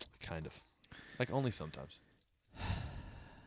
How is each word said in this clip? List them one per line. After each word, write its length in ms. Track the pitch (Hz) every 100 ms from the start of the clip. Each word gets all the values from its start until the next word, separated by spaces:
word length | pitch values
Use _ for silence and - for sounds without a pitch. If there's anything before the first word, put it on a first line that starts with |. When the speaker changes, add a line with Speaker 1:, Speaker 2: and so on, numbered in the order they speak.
| - -
Speaker 1:
Kind 240 | - 82 78
of. 140 | - - _ - - - -
Like, 120 | 127
only 220 | 135 131
sometimes. 480 | 104 78 71 69 - - - _ _ _ -
Speaker 2:
<sighs> 40 | - - - - - - - -